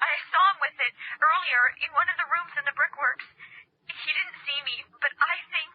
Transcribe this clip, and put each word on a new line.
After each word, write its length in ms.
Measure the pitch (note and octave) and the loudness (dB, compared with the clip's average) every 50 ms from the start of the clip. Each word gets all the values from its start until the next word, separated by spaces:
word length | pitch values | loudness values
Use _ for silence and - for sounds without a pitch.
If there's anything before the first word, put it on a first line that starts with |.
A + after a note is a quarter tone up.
I 160 | - D#4+ D4 D4 - - | 0 0 0 -2 -6 0
saw 120 | - E4 F4+ G4 G4 | 2 6 6 6 4
him 40 | D4 C#4+ | 4 -2
with 140 | D4 D4+ - | -4 -2 -2
it 140 | C#4 C#4 - - - - - - | -4 -4 -4 -6 -12 -12 -4 2
earlier 440 | - D#4 D#4+ F4+ F4+ D#4+ C#4 B3 B3 B3 - - - | 4 4 4 4 2 2 2 4 4 4 2 -2 -8
in 60 | - - | -2 2
one 120 | C#4 E4+ F4 | 2 2 2
of 100 | F#4 - | 2 -2
the 80 | E4+ C4 | 0 0
rooms 220 | D4 E4+ F4 - - | 0 -2 -2 -2 -6
in 80 | D4 C#4+ C#4+ | -4 -4 -4
the 80 | C#4 | 0
brickworks. 520 | - C#4+ E4+ - - C#4+ B3 B3+ - - - - _ - - - - - _ _ _ _ _ | 0 0 -2 0 0 0 0 0 -2 -8 -18 -16 _ -20 -20 -18 -20 -20 _ _ _ _ _
He 220 | - - - D4+ | -10 -8 -4 -2
didn't 280 | D#4 D4+ F#4 F#4 - - - - | 0 0 -2 -4 -6 -14 -10 -8
see 120 | C#4+ C#4+ C#4+ | -6 -6 -6
me, 140 | C4 B3 A#3 - _ _ - | -6 -8 -8 -12 _ _ -2
but 140 | - C#4 - - | -2 -2 0 2
I 160 | C#4+ D#4+ E4+ F4+ - - | 0 0 0 -2 -4 -6
think 220 | - E4+ D#4 D#4+ | -4 -4 -4 -4